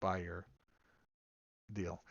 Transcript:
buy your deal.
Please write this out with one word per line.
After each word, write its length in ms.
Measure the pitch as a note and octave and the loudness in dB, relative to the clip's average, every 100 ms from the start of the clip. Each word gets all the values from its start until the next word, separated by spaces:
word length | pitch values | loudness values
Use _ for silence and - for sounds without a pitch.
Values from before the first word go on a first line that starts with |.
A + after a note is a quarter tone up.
buy 180 | F#2+ F#2 | 2 2
your 280 | F2 F2 - - _ _ _ - _ _ _ _ _ _ - | 0 -6 -8 -16 _ _ _ -20 _ _ _ _ _ _ -8
deal. 300 | G2+ F2 F2 - | -2 -2 -2 -10